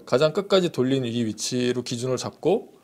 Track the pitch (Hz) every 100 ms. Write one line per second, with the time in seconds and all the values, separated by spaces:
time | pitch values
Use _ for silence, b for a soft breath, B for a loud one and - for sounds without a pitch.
0 | - 131 156 175 196 196 170 - 127 135
1 | 120 117 113 104 - 123 123 123 120 120
2 | 127 123 107 - 147 220 - b